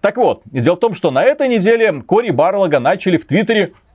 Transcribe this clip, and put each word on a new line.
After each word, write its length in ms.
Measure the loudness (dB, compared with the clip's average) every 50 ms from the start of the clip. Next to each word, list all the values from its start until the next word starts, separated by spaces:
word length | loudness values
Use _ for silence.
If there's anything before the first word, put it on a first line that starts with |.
Так 160 | -2 -2 0
вот, 240 | 0 0 0 0 -2 _
дело 300 | -10 -6 -2 0 0 0
в 40 | 0
том, 160 | -2 -2 -2
что 160 | -2 -4 -2
на 120 | 0 2 2
этой 240 | 2 2 0 -2
неделе 540 | -2 0 0 2 2 2 2 2 0 -2 -4
Кори 300 | -4 0 0 0 0 0
Барлога 480 | 0 0 0 0 0 0 0 0 0 0
начали 380 | 2 0 -2 0 0 -2 -2
в 80 | -2 -2
Твиттере 480 | -2 -2 -2 0 0 0 -2 -2 -4 _ _ _ _ _